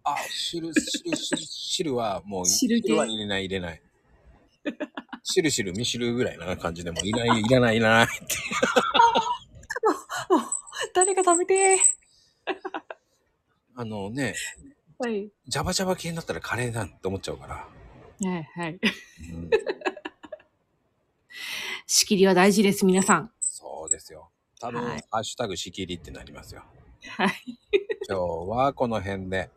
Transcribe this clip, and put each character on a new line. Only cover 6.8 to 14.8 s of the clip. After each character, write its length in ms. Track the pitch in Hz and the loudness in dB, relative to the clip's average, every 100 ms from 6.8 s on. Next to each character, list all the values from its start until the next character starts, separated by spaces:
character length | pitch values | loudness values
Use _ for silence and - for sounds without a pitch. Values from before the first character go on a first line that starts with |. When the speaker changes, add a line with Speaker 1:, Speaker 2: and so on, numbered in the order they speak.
Speaker 1:
で 80 | 85 | -6
も、 80 | 82 | -4
い 100 | 95 | -2
ら 120 | 120 | -2
な 120 | 120 117 | 2 2
い、 40 | |
い 20 | |
ら 160 | 107 127 | 4 4
な 120 | 120 | 6
い、 40 | 113 | 4
い 20 | |
ら 100 | 110 | 6
な 120 | 113 | 6
い 20 | |
っ 20 | 117 | 4
て。 80 | - | 0
Speaker 2:
<laughs> 80 | - - - - - - - 494 453 466 466 494 - - - - 440 - - - - | -6 -8 -4 0 2 2 2 6 6 4 -2 -6 -8 -20 -12 -2 0 0 -6 -10 2
も 40 | 320 | 2
う、 20 | 233 - - - - | 2 -8 -8 -8 -2
誰 180 | 370 381 | 2 2
か 100 | 381 | 4
食 140 | 370 349 | 4 4
べ 60 | |
て。 320 | 359 381 381 381 - - _ _ _ _ - - - - _ - _ _ _ _ _ _ _ | 4 4 6 6 4 2 _ _ _ _ -8 -8 -8 -12 _ -18 _ _ _ _ _ _ _
Speaker 1:
あ 100 | - | -10
の 240 | 113 107 98 | -6 -6 -6
ね、 240 | 127 120 90 - - - _ | -2 -2 -4 -10 -12 -20 _